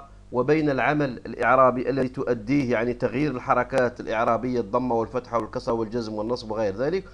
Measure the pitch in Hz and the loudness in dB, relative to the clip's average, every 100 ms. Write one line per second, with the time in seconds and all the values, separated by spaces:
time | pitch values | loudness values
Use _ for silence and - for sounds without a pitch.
0 | - - - 120 123 151 151 131 120 151 | -2 -20 -6 -2 2 4 4 2 2 2
1 | 143 117 - 113 113 131 131 123 - 135 | 0 -4 -10 -2 4 6 6 4 0 0
2 | 127 131 131 120 107 143 127 113 120 120 | -2 -2 -2 -2 0 0 2 0 0 0
3 | 123 117 151 123 127 123 123 135 123 120 | -2 0 -2 -2 0 2 2 2 0 -2
4 | 107 110 120 117 127 123 104 120 127 117 | -4 0 2 2 0 -2 0 -2 0 0
5 | 110 123 123 117 110 127 123 117 110 120 | 0 -4 -2 -4 -2 -6 -4 -2 -2 -4
6 | 110 107 107 120 110 107 107 98 135 185 | -6 -6 -4 -4 -4 -2 -2 -2 -2 -4
7 | 185 | -6